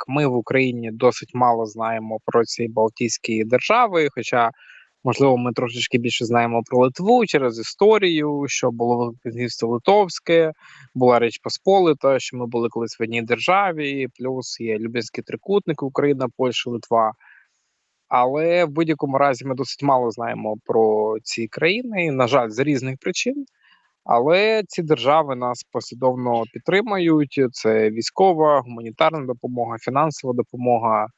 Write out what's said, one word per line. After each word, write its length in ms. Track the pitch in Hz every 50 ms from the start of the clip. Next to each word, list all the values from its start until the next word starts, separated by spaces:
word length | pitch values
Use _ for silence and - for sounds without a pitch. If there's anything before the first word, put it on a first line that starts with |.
| - -
ми 200 | 131 147 151 139
в 80 | 123
Україні 540 | 123 110 - 123 131 131 131 123 120 117 113 110
досить 380 | 113 127 127 113 - - - -
мало 320 | 123 123 123 120 113 113
знаємо 520 | 107 104 113 113 113 113 113 110 110 110 110 _
про 180 | - - 120 113
ці 220 | - - - 120 117
Балтійські 760 | 113 113 110 110 - - 123 117 - - - - 113 110 110
держави, 640 | 110 120 127 - - 214 240 247 220 185 170 156 143 -
хоча, 360 | - 113 - - 127 117 113 - _ _ - - - - _ _ _ -
можливо, 340 | 127 117 - 139 139 131 123
ми 160 | 123 123 117
трошечки 440 | - 131 120 113 113 104 - - 123
більше 280 | 120 123 110 - 127
знаємо 360 | 110 117 120 117 117 117 117 110
про 140 | - - 123
Литву 460 | 127 131 127 - 180 202 247 247 226
через 340 | - - 147 135 123 113 113
історію, 840 | 110 - - - 196 208 220 214 202 180 170 156 151 151 147 143 143 139
що 240 | - - - 127
було 420 | 120 117 117 120 120 120 120 117 113 123 -
Князівство 460 | 123 113 120 123 117 - - - 113
Литовське, 840 | 117 120 - - 196 208 208 180 - - - - 170 165 165 160 156 _ _ - - - 143 - -
була 240 | 127 127 123 120 120
Річ 200 | 117 117 110 - -
Посполита, 760 | 113 - - - 190 190 196 185 165 151 143 - 139 135 127
що 180 | - - - 123
ми 100 | 123 117
були 220 | 123 120 117 117
колись 300 | - 120 117 113 - -
в 40 | 117
одній 180 | 113 117 117
державі, 840 | 113 113 123 113 - - 180 196 202 190 165 156 151 139 139 139 135 123 - -
плюс 400 | 123 127 131 127 120 - - -
є 180 | 117 113 110 107
Люблінський 460 | 110 113 117 123 110 104 - - 120
трикутник, 600 | - - - - - 196 202 - - 160 - -
Україна, 440 | 135 135 - 143 143 143 131 127 123 - -
Польща, 320 | 131 127 117 - - 123
Литва. 420 | 120 117 - - 117 113 113 110 110 _ _ - - _ _ _ _ _ _ _ _ _ _ _ _ _ _ -
Але 580 | - 123 127 127 135 151 160 170 170 175 175
в 40 | 156
будь-якому 480 | 139 156 165 160 156 143 - 143 135 135
разі 280 | 143 143 135 117 127
ми 100 | 139 131
досить 280 | 123 139 - - - 143
мало 280 | 143 135 127 123 117
знаємо 440 | 104 - 117 117 113 110 110 110 107 110 _
про 500 | - - 117 110 110 107 107 107 110 110 110 -
ці 240 | - - - 117 110
країни, 640 | - - 147 165 190 233 254 247 220 190 170 160
на 160 | 139 131 131 113
жаль, 220 | 127 139 120 113
з 100 | 107 113
різних 380 | 139 147 147 127 123 131 131 135
причин. 440 | - - 185 - - 240 269 294 277 - _ _ _ _ _ _ _ _ _ _ -
Але 600 | - - 120 123 147 170 185 208 220 220 220 208 -
ці 160 | - - 175
держави 520 | 151 156 147 117 131 147 160 156 143 131
нас 280 | 123 123 123 123 - - _
послідовно 720 | - 123 113 - 123 120 127 127 127 123 123 123 120 117 113 113 -
підтримують. 880 | 117 - - 170 196 214 247 202 190 175 165 160 151 147 139 - - 135 123
Це 380 | 123 - - 113 110 110 110 110
військова, 680 | 107 113 113 - - - 190 190 180 156 156 151 147 139
гуманітарна 680 | 120 123 120 117 117 113 107 - 156 160 160 156 135
допомога, 520 | 127 123 117 - 123 127 120 117 117 117 110
фінансова 560 | - - 131 139 156 160 143 - - 131 123
допомога. 760 | 120 110 - - 123 123 123 120 113 113 113 110 107 107 113 _